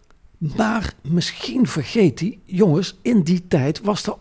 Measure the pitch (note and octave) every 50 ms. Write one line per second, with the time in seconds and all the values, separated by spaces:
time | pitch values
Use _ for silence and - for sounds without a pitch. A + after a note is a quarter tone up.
0 | _ _ _ _ _ - _ - E3+ C#3+ C#3+ E3 G#3+ A3 A3 A3+ F3+ - - _
1 | - C#3 E3+ F3 - - - - - - A#3 C4 B3 C3+ - D#3+ B2+ - - A#3
2 | G3+ D#3 A#2 - D#3+ G#3 - - - - F#3+ F3+ A3 F3+ C#3+ E3 F#3 - - -
3 | - A#3 B3 G#3 D#3 D3+ F#3 F3 F3 - - D3 B2+ C#3+ D#3+ - - G3+ G#3 -
4 | - G#3 - -